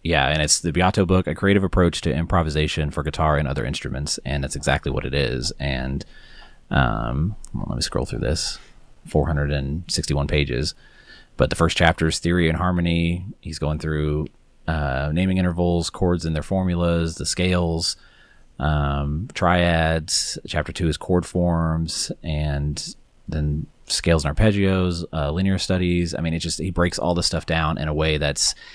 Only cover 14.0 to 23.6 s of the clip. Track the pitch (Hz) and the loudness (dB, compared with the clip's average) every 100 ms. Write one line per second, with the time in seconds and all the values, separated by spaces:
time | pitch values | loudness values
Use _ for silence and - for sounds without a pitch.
14 | 76 76 73 - _ _ - 80 71 65 | 0 0 -4 -8 _ _ -4 -2 -2 -2
15 | 73 78 95 92 90 85 87 87 82 - | -2 0 0 2 0 2 2 2 0 0
16 | 92 87 82 78 73 95 92 87 87 85 | 0 0 0 -4 -2 -2 0 0 2 2
17 | 82 80 - - 92 90 87 82 82 - | 0 -4 -4 0 2 2 0 0 -2 -6
18 | - - - - - - 73 73 71 71 | -12 -20 -20 -20 -20 -4 0 2 0 0
19 | 71 76 107 - 90 90 87 82 80 80 | -2 -4 -6 0 2 4 4 4 2 0
20 | 76 - - - - 85 73 - 85 76 | 0 -4 -4 -8 -6 -4 -4 -2 -2 0
21 | - 90 85 90 87 85 82 80 80 - | 0 0 0 0 2 2 2 0 -2 -4
22 | - - 82 76 76 71 73 73 - - | -6 -8 -4 -2 0 0 -2 -4 -8 -14
23 | - _ - 78 76 73 | -20 _ -6 -2 0 -2